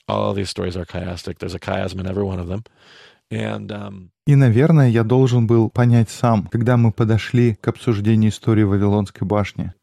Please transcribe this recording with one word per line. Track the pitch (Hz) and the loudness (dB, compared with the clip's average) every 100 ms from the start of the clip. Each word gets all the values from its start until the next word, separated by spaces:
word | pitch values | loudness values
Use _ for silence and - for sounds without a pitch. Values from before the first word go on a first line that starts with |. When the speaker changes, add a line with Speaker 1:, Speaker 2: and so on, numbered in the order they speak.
| - | -6
Speaker 1:
all | 104 104 | -4 -2
these | 101 95 | -4 -6
stories | - 92 90 | -6 -6 -8
are | 90 | -10
chiastic. | 92 90 87 - 87 | -10 -10 -10 -12 -12
There's | 92 | -10
a | 90 | -10
chiasm | - 95 95 92 | -6 -6 -6 -8
in | 92 | -6
every | 92 | -4
one | 101 92 | -4 -6
of | 87 | -8
them. | 98 113 _ _ - - _ _ | -10 -12 _ _ -20 -20 _ _
And, | 110 107 107 104 | -8 -6 -8 -10
um, | 104 101 98 92 _ - | -12 -14 -16 -20 _ 0
Speaker 2:
И, | 139 | 4
наверное, | 131 110 151 160 131 | 4 4 4 4 4
я | 113 | 2
должен | 110 127 131 123 113 | 2 2 2 2 2
был | 117 110 | 2 2
понять | - 123 120 110 | 2 4 4 2
сам, | - 123 110 78 | 0 0 0 0
когда | 117 117 123 | -2 0 2
мы | 117 | 2
подошли | - 110 110 - 123 120 107 | 2 0 0 0 2 2 0
к | - | -4
обсуждению | - - 104 104 110 107 | -4 -2 -2 2 2 2
истории | - - 107 | 0 0 2
Вавилонской | 104 98 101 104 101 - 92 | 4 2 2 0 -2 -6 -2
башни. | 104 98 - 92 - | -2 -2 -6 -10 -10